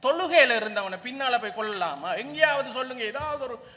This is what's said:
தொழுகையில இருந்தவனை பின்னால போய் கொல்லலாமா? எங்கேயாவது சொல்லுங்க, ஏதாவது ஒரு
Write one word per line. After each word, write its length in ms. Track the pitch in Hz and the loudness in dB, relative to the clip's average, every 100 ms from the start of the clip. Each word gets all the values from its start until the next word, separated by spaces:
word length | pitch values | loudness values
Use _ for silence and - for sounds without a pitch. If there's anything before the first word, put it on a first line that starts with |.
தொழுகையில 540 | 254 330 359 330 269 233 | 2 2 4 6 6 4
இருந்தவனை 380 | 214 208 196 185 | 0 -2 -4 -6
பின்னால 380 | 240 269 269 240 | -10 -4 0 0
போய் 180 | 214 202 | -2 -4
கொல்லலாமா? 580 | 214 202 175 143 160 180 | -4 -2 -2 -4 -4 -6
எங்கேயாவது 540 | 254 294 311 285 269 | -6 2 2 2 -2
சொல்லுங்க, 320 | 240 262 254 | -4 -6 -4
ஏதாவது 400 | 220 262 302 294 | -6 -4 -6 -6
ஒரு 120 | 262 233 - | -8 -10 -14